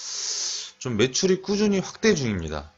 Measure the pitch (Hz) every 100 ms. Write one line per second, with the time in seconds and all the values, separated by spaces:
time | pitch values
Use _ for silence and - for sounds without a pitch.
0 | - - - - - - - - 131 110
1 | 131 - 185 185 190 202 214 196 180 -
2 | 220 180 123 98 80 76 76